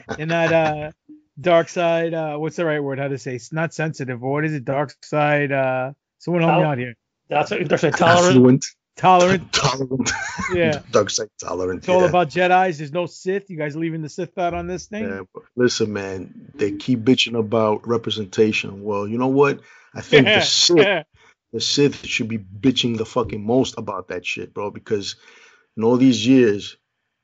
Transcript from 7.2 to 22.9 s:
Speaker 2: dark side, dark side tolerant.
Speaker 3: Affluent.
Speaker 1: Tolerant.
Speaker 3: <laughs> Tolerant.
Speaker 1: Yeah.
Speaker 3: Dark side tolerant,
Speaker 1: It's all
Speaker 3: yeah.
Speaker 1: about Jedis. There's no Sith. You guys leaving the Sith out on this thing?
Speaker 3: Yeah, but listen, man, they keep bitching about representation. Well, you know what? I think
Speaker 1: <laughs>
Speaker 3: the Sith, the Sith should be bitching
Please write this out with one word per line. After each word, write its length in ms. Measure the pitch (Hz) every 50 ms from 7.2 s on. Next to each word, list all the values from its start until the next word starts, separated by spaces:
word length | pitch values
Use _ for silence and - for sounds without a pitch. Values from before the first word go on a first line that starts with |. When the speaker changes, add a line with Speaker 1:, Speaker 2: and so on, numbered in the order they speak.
| _ -
Speaker 2:
dark 180 | 147 151 -
side, 200 | - 208 - 165 147
dark 100 | - 147
side 120 | 170 147 -
tolerant. 320 | - 185 165 175 175 175 180 131
Speaker 3:
Affluent. 300 | 127 127 127 131 143 - - - _ _ _ _
Speaker 1:
Tolerant. 460 | - - 185 185 180 180 185 190 180 147
Speaker 3:
<laughs> 40 | -
Tolerant. 580 | - - - 135 127 135 135 127 131 123 - - - - - - - - - - 185
Speaker 1:
Yeah. 260 | 175 165 160 147 139 - -
Speaker 3:
Dark 180 | 117 113 101 95
side 180 | - - 110 - _
tolerant, 420 | - - 87 87 90 92 92 92 82
Speaker 1:
It's 100 | - 180
all 140 | 180 185 185
Speaker 3:
yeah. 40 |
Speaker 1:
about 220 | 170 175 180 175 139
Jedis. 480 | - 175 180 180 180 185 190 190 160
There's 160 | 143 156 139 143
no 140 | 180 175
Sith. 420 | - - - - 185 190 202 196 -
You 80 | 180
guys 180 | 151 147 151 143
leaving 260 | 160 165 165 160 160
the 60 | 151
Sith 300 | 139 - 196 175 - -
out 160 | 202 175 175 170
on 140 | 175 175
this 180 | 175 185 170 -
thing? 180 | - 208 214 214
Speaker 3:
Yeah, 180 | 95 95 95 92 _ -
but 100 | - - _ -
listen, 340 | 120 123 120 - - 113 107
man, 580 | 104 101 98 98 95 92 80 - - - - - -
they 160 | - 107 101
keep 300 | 101 101 - 131 127 113
bitching 360 | 107 131 127 - - 117 117
about 480 | 117 110 104 117 113 110 107 104 101 -
representation. 960 | 110 117 113 - 113 104 107 104 92 - 117 110 110 107 - - 101 98 98 101
Well, 220 | 104 101 101 104
you 120 | 104 113
know 100 | 123 127
what? 320 | 135 135 139 139 139 123 113 - _ - - _ _ -
I 60 | 107
think 280 | - - 156 143 131
Speaker 1:
<laughs> 0 |
Speaker 3:
the 120 | 202 214 190
Sith, 640 | 156 - - - - - 175 160 165 208 190 160 147 _ _ _ _ _ _ _ _ _
the 80 | - 113
Sith 460 | - - - 143 143 139 - - -
should 240 | - - - 113 110
be 80 | 113
bitching 600 | 107 95 95 98 104 - 135 120 - - 120